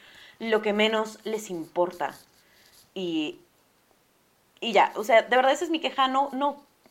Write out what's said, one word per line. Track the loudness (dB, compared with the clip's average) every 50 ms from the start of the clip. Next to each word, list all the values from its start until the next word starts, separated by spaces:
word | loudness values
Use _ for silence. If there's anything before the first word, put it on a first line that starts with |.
| -20 -20 -20 -20 -20 -20 -14 -8
lo | -2 0 0 2
que | 2 2
menos | 2 2 2 2 2 0 -2 -4 -8 -12 -8
les | -6 -6 -6 -6 -8
importa. | -10 -10 -10 -6 -2 0 0 0 -2 -6 -6 -6 -8 -10 -20 _ _ _ _ _ _ _ _ _ _ _ _ _ -10
Y, | -8 -6 -4 -2 -2 -4 -4 -8 -12 _ _ _ _ _ _ _ _ _ _ _ _ _ _ _ _ _ _ _ _ _ _ _ -8
y | -4 2
ya, | 4 4 4 4 0
o | -4
sea, | 0 4 4 4
de | 4 4 2
verdad | 4 4 4
esa | 2 2 0
es | -4
mi | -4 -4
queja, | -4 -4 -2 0 0
no, | 0 2 0 -2 -2
no, | -2 -2 -2 -2 -4 -6 -14 _ _ _ _ _